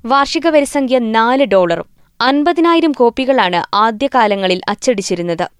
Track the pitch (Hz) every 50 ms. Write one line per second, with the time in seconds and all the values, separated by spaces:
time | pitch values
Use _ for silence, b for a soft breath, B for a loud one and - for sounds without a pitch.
0 | - 226 262 277 277 269 - 330 285 330 311 302 285 - - 285 269 240 254 254
1 | 233 220 220 226 226 233 254 269 285 208 196 190 180 170 170 165 - _ _ _
2 | _ _ _ _ 233 254 277 285 294 339 339 330 330 339 339 330 311 320 269 -
3 | 247 233 226 - 262 247 269 247 202 180 175 175 - _ - 202 214 226 226 208
4 | 269 277 - 254 226 208 202 196 196 185 180 185 - - 208 - - - 240 202
5 | 190 - 190 170 175 175 170 165 180 - _